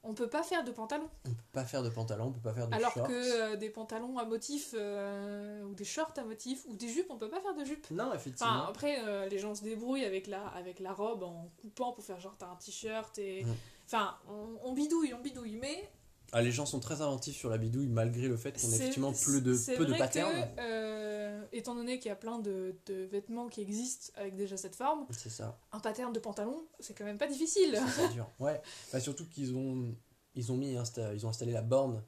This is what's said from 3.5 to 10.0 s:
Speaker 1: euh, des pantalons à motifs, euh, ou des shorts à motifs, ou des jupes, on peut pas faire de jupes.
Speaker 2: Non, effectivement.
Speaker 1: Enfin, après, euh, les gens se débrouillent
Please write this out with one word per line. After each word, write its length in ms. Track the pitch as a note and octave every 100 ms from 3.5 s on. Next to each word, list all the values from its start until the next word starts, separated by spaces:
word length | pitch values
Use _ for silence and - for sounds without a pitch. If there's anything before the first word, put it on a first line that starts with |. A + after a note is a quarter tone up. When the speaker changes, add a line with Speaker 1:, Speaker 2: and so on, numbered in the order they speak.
Speaker 1:
euh, 40 | G#3
des 120 | G#3+
pantalons 480 | G#3+ A3 A3+ B3 C4
à 60 |
motifs, 500 | A3+ A3+ A3 C#4+ -
euh, 880 | A3+ G3+ G3+ G3+ G3+ G3+ G3+ G#3 G#3
ou 100 | G3+
des 100 | G3
shorts 300 | G3+ - D#4+ D#4
à 80 |
motifs, 400 | A3+ A3 B3 C4 -
ou 80 | G#3
des 120 | A#3
jupes, 200 | B3+ F4+
on 80 | A#3+
peut 100 | A3
pas 120 | E4
faire 120 | G4
de 100 | D4+
jupes. 260 | C4+ D4 -
Speaker 2:
Non, 240 | E3 B3+
effectivement. 360 | F3 C3 B2 A#3
Speaker 1:
Enfin, 140 | G#3 D3+
après, 360 | A3 D4 C#4+ A3
euh, 220 | G3+ G3
les 100 | G3
gens 160 | G#3
se 80 | G#3
débrouillent 420 | G#3 A3 A#3+ C4+